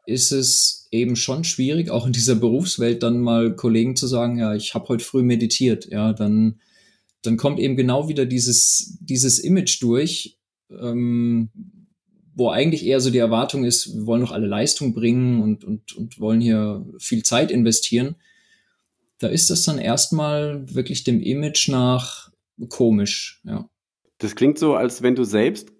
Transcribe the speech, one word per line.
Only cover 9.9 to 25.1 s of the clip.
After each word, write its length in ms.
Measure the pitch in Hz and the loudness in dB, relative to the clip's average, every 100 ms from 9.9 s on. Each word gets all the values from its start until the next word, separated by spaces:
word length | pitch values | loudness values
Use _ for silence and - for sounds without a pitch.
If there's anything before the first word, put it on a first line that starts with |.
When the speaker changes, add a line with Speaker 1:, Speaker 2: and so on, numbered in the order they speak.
| 120 160 - - _ _ _ _ | 2 0 -4 -10 _ _ _ _
Speaker 1:
ähm, 800 | 107 120 120 120 120 120 117 113 - - - _ _ _ _ _ | -12 -6 -2 0 0 2 0 -2 -8 -20 -20 _ _ _ _ _
wo 160 | - 120 | -2 0
eigentlich 340 | 117 151 156 | 2 2 0
eher 160 | - 135 | 0 2
so 100 | 127 | 2
die 80 | 123 | 2
Erwartung 460 | 113 113 135 139 | 2 2 -2 -2
ist, 300 | 123 117 - | 0 0 -2
wir 120 | 110 107 | -6 -2
wollen 160 | 117 | -2
doch 100 | 123 | -2
alle 140 | 85 104 | -2 -2
Leistung 480 | 101 147 - 139 | -2 -2 -2 -4
bringen 480 | 113 117 123 127 120 | 0 0 2 2 2
und, 220 | 107 104 | 0 -2
und, 300 | - 107 - | -4 -10 -10
und 240 | - 113 - | -12 -12 -6
wollen 220 | 107 113 | 0 2
hier 440 | 117 110 107 98 - - | 2 2 0 -6 -12 -12
viel 240 | - 113 | -4 -2
Zeit 280 | - - 151 | 0 2 2
investieren. 640 | 123 113 110 - 117 131 165 _ _ _ _ _ _ _ _ _ - | 2 2 2 0 0 -2 -6 _ _ _ _ _ _ _ _ _ -6
Da 100 | - | -2
ist 220 | 165 - | 0 2
das 120 | 170 | 2
dann 140 | - 147 | 0 0
erstmal 960 | - 127 - 160 151 147 147 143 131 | 0 0 0 0 0 -2 -4 -6 -6
wirklich 300 | 127 127 131 | -6 -4 -4
dem 160 | - 117 | 0 0
Image 480 | - 139 151 - - | 0 -2 -2 -2 0
nach 640 | 131 123 127 127 - - _ _ - 120 | 2 2 0 -4 -14 -20 _ _ -16 -8
komisch, 720 | - 117 104 101 - - - | 0 2 4 0 -4 -10 -14
ja. 240 | - 107 - _ _ _ _ - | -10 -10 -10 _ _ _ _ -8
Speaker 2:
Das 140 | 107 104 | -6 2
klingt 200 | 135 147 | 2 4
so, 180 | 151 | 2
als 280 | 135 123 - | 2 0 0
wenn 140 | 123 | 0